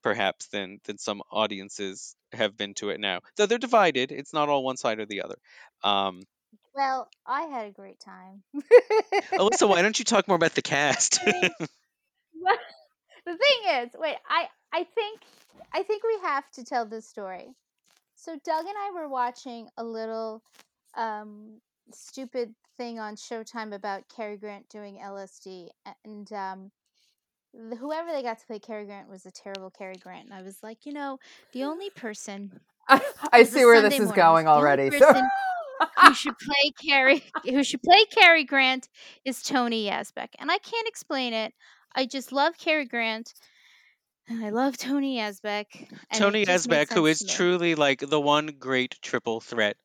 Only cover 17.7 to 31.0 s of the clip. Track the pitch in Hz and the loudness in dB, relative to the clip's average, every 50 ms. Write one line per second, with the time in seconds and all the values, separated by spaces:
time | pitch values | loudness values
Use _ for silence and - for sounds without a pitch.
17.7 | _ _ _ _ _ _ _ _ _ _ - 339 330 285 _ 349 311 320 330 381 | _ _ _ _ _ _ _ _ _ _ -16 -16 -16 -12 _ -4 -4 -4 -4 -6
18.7 | 403 415 403 403 370 349 311 285 269 254 247 247 247 - - 254 233 233 220 - | -8 -8 -8 -8 -8 -10 -10 -6 -4 -4 -4 -4 -4 -10 -16 -14 -14 -14 -16 -18
19.7 | _ - 233 233 226 226 226 226 226 226 226 220 220 226 _ _ _ - _ _ | _ -12 -12 -10 -8 -10 -8 -8 -8 -8 -8 -10 -10 -14 _ _ _ -20 _ _
20.7 | _ _ _ _ _ - 233 226 214 208 214 214 208 208 214 214 214 220 _ _ | _ _ _ _ _ -8 -8 -6 -8 -10 -12 -16 -20 -20 -20 -20 -20 _ _ _
21.7 | _ _ _ _ - - - - - 269 269 240 - 254 240 220 226 _ _ _ | _ _ _ _ -20 -20 -20 -20 -16 -16 -16 -10 -8 -8 -8 -8 -12 _ _ _
22.7 | _ - 247 240 233 226 214 208 214 208 - - 240 226 220 - - 233 220 214 | _ -14 -12 -12 -10 -12 -12 -12 -14 -16 -14 -12 -12 -12 -12 -12 -12 -12 -12 -10
23.7 | 208 196 214 208 196 196 _ _ _ - 220 208 208 202 208 208 202 196 - _ | -12 -10 -8 -8 -10 -10 _ _ _ -12 -12 -12 -12 -12 -14 -16 -16 -16 -20 _
24.7 | - 214 208 202 196 190 - 202 196 196 196 190 _ _ - 190 185 180 175 - | -20 -18 -18 -18 -18 -18 -16 -16 -14 -14 -16 -18 _ _ -20 -18 -18 -18 -20 -20
25.7 | _ _ _ 208 - _ _ 214 214 208 202 196 220 202 190 190 190 190 190 196 | _ _ _ -20 -20 _ _ -20 -20 -20 -18 -14 -12 -10 -10 -10 -12 -14 -18 -20
26.7 | _ _ _ _ _ _ _ _ _ _ _ _ _ _ _ _ _ 233 226 226 | _ _ _ _ _ _ _ _ _ _ _ _ _ _ _ _ _ -20 -16 -16
27.7 | 240 226 254 294 311 320 339 339 320 277 247 240 226 226 _ _ 226 208 - - | -14 -12 -10 -8 -8 -8 -8 -8 -8 -8 -6 -8 -10 _ _ _ -16 -16 -14 -14
28.7 | 220 214 208 202 202 202 190 - 196 185 _ 190 _ - _ 202 196 196 190 190 | -14 -14 -12 -14 -16 -20 -20 -20 -20 -20 _ -20 _ -20 _ -16 -14 -14 -16 -18
29.7 | _ _ 202 185 190 185 185 185 180 180 214 - 202 190 185 196 196 - - 220 | _ _ -18 -18 -18 -18 _ -20 -20 -20 -20 -20 -20 -20 -20 -20 -20 -20 -20 -20
30.7 | 233 _ _ 294 285 294 | -20 _ _ -16 -12 -12